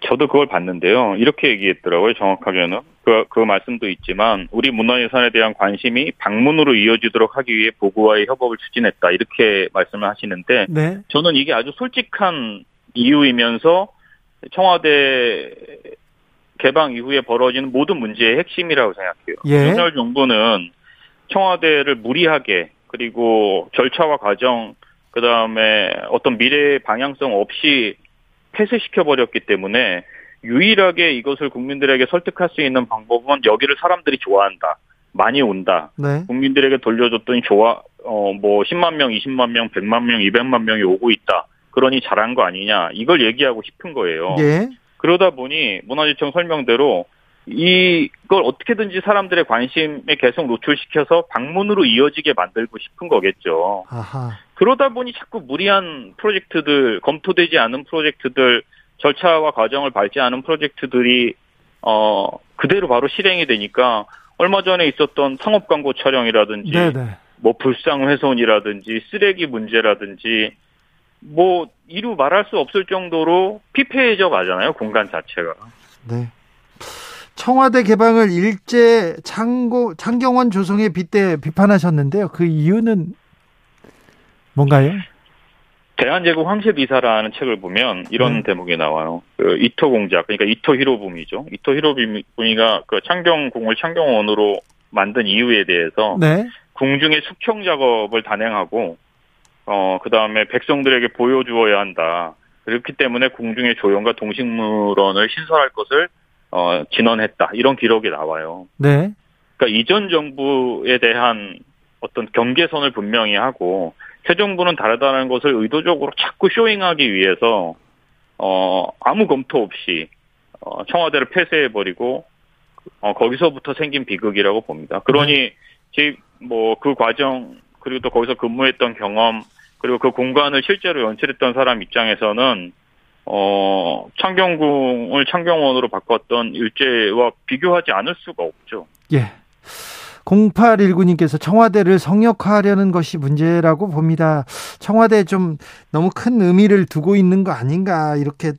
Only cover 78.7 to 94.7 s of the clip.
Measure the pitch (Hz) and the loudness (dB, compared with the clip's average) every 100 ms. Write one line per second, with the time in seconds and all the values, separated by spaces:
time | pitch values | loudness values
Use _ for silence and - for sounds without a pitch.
78.7 | 240 233 233 170 160 - - 233 247 240 | 4 6 6 2 -6 -10 -6 -4 -2 0
79.7 | 247 233 160 214 240 262 247 247 190 180 | 0 -2 -4 -4 0 2 2 2 0 0
80.7 | 202 220 165 180 202 190 156 156 180 202 | 0 0 -2 -2 0 2 0 -2 2 4
81.7 | 196 175 151 139 196 185 - 175 156 156 | 4 2 0 0 -2 -2 0 0 2 2
82.7 | 220 226 202 165 - _ _ _ _ _ | 2 2 0 -2 -10 _ _ _ _ _
83.7 | _ - _ _ _ _ _ _ 135 139 | _ -20 _ _ _ _ _ _ 0 4
84.7 | 143 139 196 - _ _ _ _ _ _ | 4 4 0 -10 _ _ _ _ _ _
85.7 | _ _ - 127 175 170 160 165 208 214 | _ _ -4 -2 0 0 0 0 -2 0
86.7 | 147 131 131 120 110 110 - 131 107 92 | 0 0 0 2 0 -2 -6 -6 -6 -4
87.7 | 101 123 90 87 117 127 117 104 90 90 | -2 -2 -4 -4 0 0 0 -2 -4 -4
88.7 | 82 78 80 80 82 - - 92 87 - | -2 -2 -2 -4 -8 -10 -2 0 2 0
89.7 | - 151 117 98 87 - 104 104 113 - | 0 0 2 0 -2 -2 -2 -2 -2 0
90.7 | 131 135 117 98 85 78 98 85 101 - | 0 0 -2 -4 -14 -12 -14 -14 -10 -4
91.7 | 139 156 135 110 104 - - 113 110 113 | -2 -2 -2 -4 -6 -10 -6 -2 0 2
92.7 | 101 - 101 - 180 170 160 135 117 110 | 0 -2 -4 -4 -2 0 0 -2 -4 -4
93.7 | 110 165 170 151 110 107 107 104 101 - | -4 -4 -2 0 0 0 0 0 -2 -8